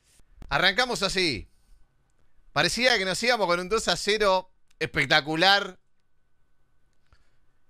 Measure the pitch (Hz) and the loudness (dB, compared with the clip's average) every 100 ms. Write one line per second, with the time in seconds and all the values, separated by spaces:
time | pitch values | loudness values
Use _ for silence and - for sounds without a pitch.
0 | _ _ - - - 147 180 196 254 196 | _ _ -20 -20 -4 0 0 2 -2 -2
1 | 190 170 175 107 - _ _ - - _ | -2 0 -2 -2 -10 _ _ -20 -20 _
2 | _ _ - - - 143 185 - 247 233 | _ _ -20 -20 -8 -2 -2 0 2 2
3 | 190 175 233 233 180 175 180 220 208 175 | 0 -2 0 0 0 0 0 -2 -2 -2
4 | - 214 208 185 - _ _ _ 160 156 | -2 0 2 2 -2 _ _ _ -6 -4
5 | 135 156 143 160 185 202 196 185 _ _ | 2 0 0 2 2 2 0 -12 _ _
6 | _ _ _ _ _ _ _ _ _ _ | _ _ _ _ _ _ _ _ _ _
7 | _ - _ _ _ _ - | _ -20 _ _ _ _ -10